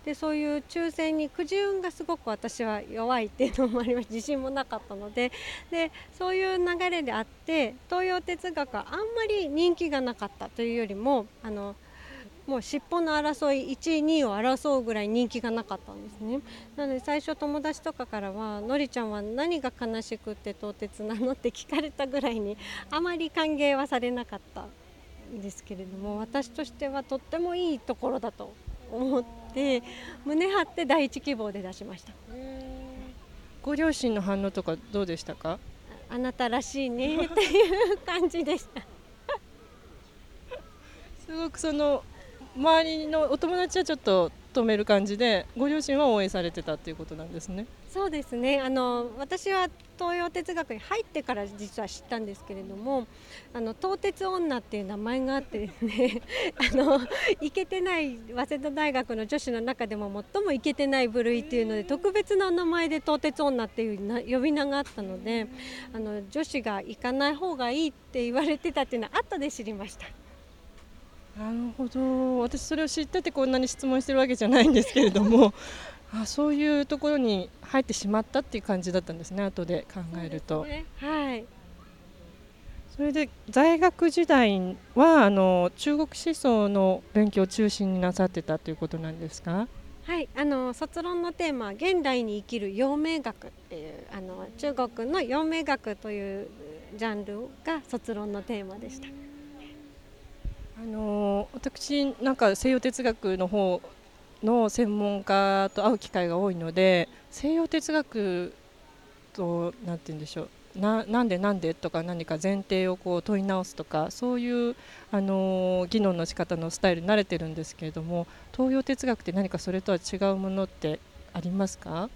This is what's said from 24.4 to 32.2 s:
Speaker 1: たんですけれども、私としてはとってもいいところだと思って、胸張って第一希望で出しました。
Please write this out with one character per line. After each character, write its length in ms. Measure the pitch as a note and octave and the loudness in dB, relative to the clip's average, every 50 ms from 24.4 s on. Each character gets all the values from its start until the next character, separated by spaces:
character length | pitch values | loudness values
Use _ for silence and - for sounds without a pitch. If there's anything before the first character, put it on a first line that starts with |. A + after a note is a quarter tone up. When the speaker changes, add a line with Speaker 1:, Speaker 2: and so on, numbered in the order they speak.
| - - - | -14 -14 -14
Speaker 1:
た 100 | G#3 F#3 G3+ - - - - - - - - - - - - - | -14 -14 -14 -18 -20 -20 -20 -20 -20 -20 -20 -20 -20 -16 -14 -12
ん 60 | G#3+ | -10
で 100 | G3 G3+ | -10 -10
す 140 | - - - | -12 -14 -14
け 100 | - G3+ | -14 -12
れ 100 | F3+ F#3+ | -12 -10
ど 120 | F#3 G3 G3 | -12 -10 -8
も、 200 | G3 G#3 G#3 G#3 | -8 -6 -6 -6
私 300 | A3 A3 A3+ C#4 C4 - | -6 -2 -2 -4 -4 -2
と 120 | - - D4+ | -6 -8 -8
し 80 | - | -8
て 140 | - - D4 | -8 -8 -6
は 160 | C#4 C4+ C#4 | -4 -4 -6
と 140 | C4 - C4+ | -4 -4 -6
っ 40 | C4 | -6
て 200 | - - - E4 | -6 -6 -4 -2
も 160 | F4 F4+ F4 | -2 -2 0
い 180 | F4+ F4+ E4+ D4+ | 0 0 0 0
い 40 | A3+ | -2
と 160 | - - B3 | -4 -6 -6
こ 140 | - B3 C4+ | -2 -2 -2
ろ 100 | C4+ C4 | -2 -2
だ 100 | G#3 A3+ | -4 -6
と 220 | - - G#3 G3 G#3+ - - - - - - A#3+ | -8 -10 -16 -16 -16 -14 -12 -12 -12 -12 -12 -10
思 300 | A3 A#3 C4 C4 B3+ B3 | -4 -2 0 2 2 0
っ 20 | A#3+ - - - - - | 0 -2 -12 -16 -16 -8
て、 300 | - C4 C#4+ C#4 C4 A#3+ A#3+ - - - - - - - - | -4 0 0 2 2 0 -2 -6 -16 -14 -14 -14 -14 -10 -4
胸 220 | C#4 D4+ D#4+ F4 F#4+ | 0 2 2 2 4
張 140 | G4 G4+ | 4 2
っ 100 | E4 - | 0 0
て 120 | - - E4+ | -2 -4 2
第 200 | B3+ C#4+ D#4+ C#4+ | 4 4 4 4
一 160 | B3+ - C#4 | 2 -2 -6
希 140 | - D4 C#4 | -4 -4 -4
望 160 | A3 G#3+ G#3 | -2 -4 -6
で 120 | G3 G3+ | -6 -8
出 100 | F#3 F#3 | -10 -10
し 120 | F#3 - G3 | -12 -12 -12
ま 140 | - F#3 - | -14 -14 -14
し 40 | |
た。 100 | - - - - | -16 -20 -20 -20